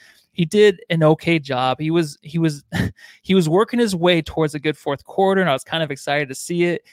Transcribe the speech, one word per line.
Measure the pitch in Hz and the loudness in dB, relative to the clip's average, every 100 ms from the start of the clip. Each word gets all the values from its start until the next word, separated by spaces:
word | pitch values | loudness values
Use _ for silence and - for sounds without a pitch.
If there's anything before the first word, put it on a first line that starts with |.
| _ _ _ | _ _ _
He | - | -4
did | 165 208 208 185 - | 0 4 4 4 -4
an | 165 | 2
okay | 156 160 165 165 | 4 2 0 -2
job. | 139 127 131 127 | -2 -2 -2 -2
He | 156 | -2
was, | 170 151 - | -2 -2 -8
he | 151 165 | -8 -2
was, | 160 143 - | -2 -2 -10
<laughs> | - - - - - | -4 -4 -6 -20 -14
he | - 190 | 0 2
was | 160 | 4
working | 180 220 240 | 2 2 0
his | 233 | 0
way | 180 175 170 | 0 2 2
towards | 156 - 156 151 | 0 -4 -4 -2
a | |
good | 147 143 | -4 -4
fourth | - 139 | -6 -6
quarter, | - - 196 196 | -6 0 2 2
and | 175 | 0
I | |
was | 135 | -2
kind | - 165 | -4 -4
of | 151 | -4
excited | 135 - 147 139 | -6 -4 -4 -4
to | |
see | 135 - 175 | -10 -6 -2
it. | 175 165 _ | 0 -2 _